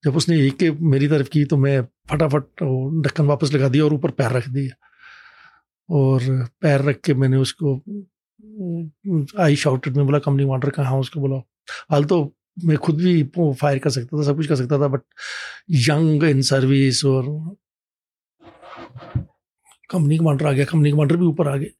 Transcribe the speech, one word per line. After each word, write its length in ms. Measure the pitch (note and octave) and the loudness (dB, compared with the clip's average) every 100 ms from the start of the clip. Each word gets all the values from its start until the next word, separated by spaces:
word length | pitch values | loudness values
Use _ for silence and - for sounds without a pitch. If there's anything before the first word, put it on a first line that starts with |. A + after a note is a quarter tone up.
जब 120 | D3+ C#3+ | 0 -2
उसने 320 | - E3 C3+ | 0 2 2
ए 20 | |
के 220 | C3+ F3 | 2 -2
मेरी 360 | D#3 E3 C3+ C#3+ | 0 2 2 2
तरफ 220 | D3+ C3+ | 0 0
की 160 | D#3 C#3+ | 0 2
तो 120 | C#3+ | 2
मैं 240 | C#3 C3+ | 2 0
फटाफट 640 | A#2+ _ - D3+ D#3 C#3+ C3+ - | -2 _ -6 -2 0 0 -4 -6
वो 400 | D3+ C3 C3+ D#3+ | -4 -2 -2 -2
ढक्कन 220 | D3 - | -2 0
वापस 300 | D3 C#3+ D3 | 0 2 0
लगा 160 | D3 C3+ | 0 2
दिया 160 | B2+ D3+ | 2 2
और 80 | |
ऊपर 180 | D3 B2+ | 2 -2
पैर 200 | - A2 | -4 -4
रख 180 | B2 A#2+ | -4 -4
दिया। 260 | C3 C3+ - _ _ - - - _ - _ _ _ _ | -6 -6 -10 _ _ -20 -20 -20 _ -20 _ _ _ _
और 600 | D#3+ C3+ C3 B2+ C3 A#2+ _ | 0 2 2 0 -2 -4 _
पैर 200 | D#3 C#3 | 0 2
रख 200 | C#3 C#3 | 0 -2
के 120 | - | 0
मैंने 240 | C3 C3+ C3 | 0 2 2
उसको, 460 | C3 - D3+ C3+ - G#3 F#3+ _ _ _ G#3+ G#3+ F3+ E3+ E3 _ G3+ E3+ C#3 G#3 | 0 -2 -4 -4 -6 -14 -14 _ _ _ -20 -12 -8 -8 -10 _ -4 -2 -2 0
I 160 | E3+ C#3+ | 2 2
shouted, 420 | D3+ C3 C#3 C3 | 0 -2 -2 0
मैं 80 | C#3 | 2
बोला, 140 | D3 | 0
"Company 240 | C#3+ C#3 | 0 0
कमांडर 260 | C#3 C3 C3+ | 0 0 -2
कहाँ 240 | - C3 | -2 -2
है?" 60 | C3+ | -2
उसको 200 | C3 D#3 | -4 -4
बोला, 240 | C#3 C3+ - _ - - - | -4 -6 -10 _ -18 -18 -2
हाल 120 | D3 | 0
तो 320 | D3 F3+ D3 _ _ - | 2 0 0 _ _ -6
मैं 140 | E3+ D3+ | 0 0
खुद 200 | - D3+ | 0 0
भी 260 | F3+ F3 | 2 2
वो 300 | C#3 - E3 | 0 0 -2
fire 240 | C3+ D3 C#3 | 0 0 0
कर 120 | D3 | -2
सकता 280 | C3 A#2+ D3+ | -4 -6 -4
था, 60 | |
सब 120 | C#3+ C#3+ | -2 -2
कुछ 120 | D3+ | 0
कर 80 | D3 | -2
सकता 220 | B2 C#3+ | 0 0
था, 140 | C#3+ | 0
but 100 | C3+ _ _ - - - - _ D#3 A#2+ | -2 _ _ -14 -14 -14 -18 _ 0 2
young 460 | D3+ D#3+ D3+ D#3+ | 2 2 4 2
in 200 | C3+ C3 | 2 2
service 520 | C3+ C3 C#3 C3+ B2 C#3+ | 2 2 4 2 2 0
और 500 | C3 B2+ D3+ D#3 G3+ _ _ _ _ _ _ _ _ - - - - - - - - - _ _ _ _ _ _ | 0 -2 -6 -10 -14 _ _ _ _ _ _ _ _ -20 -20 -20 -20 -20 -20 -8 -8 -8 _ _ _ _ _ _
कंपनी 280 | F#3 D3 D#3+ | 0 2 2
commander 280 | D#3+ C#3 D3 | 2 0 0
आ 60 | |
गया, 140 | C3+ C#3 | 0 0
company 260 | D#3+ D3 | 2 2
commander 260 | D3 C#3+ E3+ | 2 2 2
भी 80 | F3+ | 2
ऊपर 220 | D#3+ D#3 | 2 -2
आ 100 | C#3 | -2
गए। 120 | C#3+ _ | -6 _